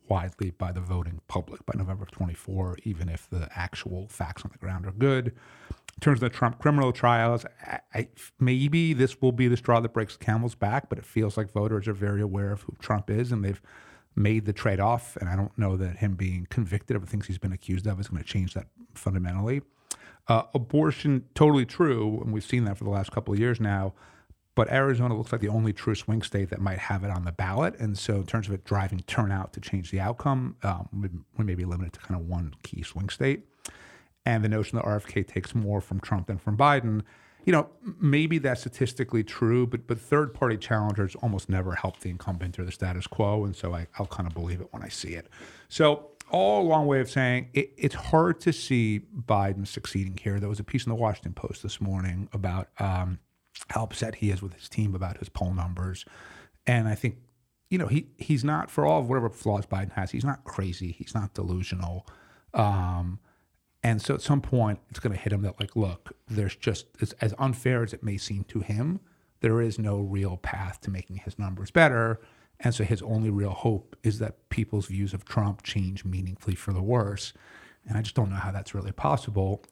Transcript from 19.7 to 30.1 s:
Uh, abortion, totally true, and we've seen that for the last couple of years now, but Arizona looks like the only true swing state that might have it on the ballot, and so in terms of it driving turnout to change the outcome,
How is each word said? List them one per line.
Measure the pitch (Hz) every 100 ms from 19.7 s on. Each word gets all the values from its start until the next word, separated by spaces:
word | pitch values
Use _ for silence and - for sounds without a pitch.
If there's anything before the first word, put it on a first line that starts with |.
| _ - - - - -
Uh, | 117 -
abortion, | 131 117 147 156 - 151 135 -
totally | - 151 143 123
true, | - 160 117 107 110
and | 113
we've | 107
seen | - 123
that | 110 101
for |
the | 107
last | 98 98
couple | 110 -
of | 101
years | 120 113
now, | 107 98 95 - - - - _ _
but | - 110
Arizona | 131 139 120 123
looks | 110 113
like | 117
the | 104
only | 113 110
true | 101 -
swing | 104 - 110
state | - 101 95
that | -
might | 98 92
have | - 98
it | 98
on | 90
the | 87
ballot, | 85 92 98 156 -
and | 110 101
so | - 101
in | 92
terms | 113 101
of |
it | 95
driving | - 101 95 92
turnout | - - 101 98 95
to | -
change | - 98 87
the | 95
outcome, | 98